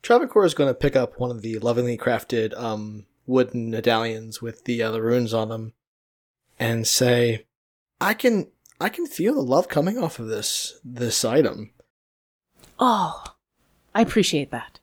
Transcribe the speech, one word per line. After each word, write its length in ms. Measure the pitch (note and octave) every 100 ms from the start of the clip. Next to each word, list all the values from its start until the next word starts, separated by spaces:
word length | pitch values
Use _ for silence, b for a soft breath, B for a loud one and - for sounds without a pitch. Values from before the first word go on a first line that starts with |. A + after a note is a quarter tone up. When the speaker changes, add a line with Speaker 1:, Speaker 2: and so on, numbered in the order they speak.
Speaker 1:
Travancore 440 | - A#3+ C4+ - F#3
is 100 | -
gonna 180 | C#3
pick 220 | B2 C#3+ C3+
up 240 | A#2+ -
one 100 | B2
of 140 | A#2+
the 160 | A2 A2
lovingly 380 | A#2 A#2+ B2 A#2
crafted, 600 | - A#2 - A#2 A2 -
um, 480 | A#2 G#2+ G#2+ G#2+ - _ -
wooden 420 | B2+ B2 B2 A2+
medallions 720 | A2+ A2 A2+ A2+ A2 A2+ A2
with 220 | A#2 - -
the, 160 | A#2
uh, 80 | A2
the 140 | A2+
runes 280 | A2+ B2 A#2
on 180 | A2+ A2
them 240 | A2+ A2+ _ _ _ _ _ _ _ _ _
and 300 | A2+ A2+ A2+
say, 580 | - B2 A#2+ A#2+ A2 _ _ _ _ _ _
"I 140 | G3 G#3+
can, 320 | B3 G#3+ - _ _ _
I 100 | G3
can 160 | - E4+
feel 300 | - F#3+ D4
the 60 |
love 260 | B2+ C#3 -
coming 320 | - E3 A#3
off 180 | A3 -
of 100 | A2+
this, 520 | G#2+ - - - -
this 400 | B2+ B2 A#2+ -
item." 480 | A#2+ B2+ B2 G#2+ G#2+ _ _ _ _ _ _ _ _ _ - _
Speaker 2:
Oh, 440 | B3 G#3+ - - - _ _ _ _ _ _
I 80 | -
appreciate 480 | A3+ - F#3+ D3+ C3+
that. 280 | A#2 - -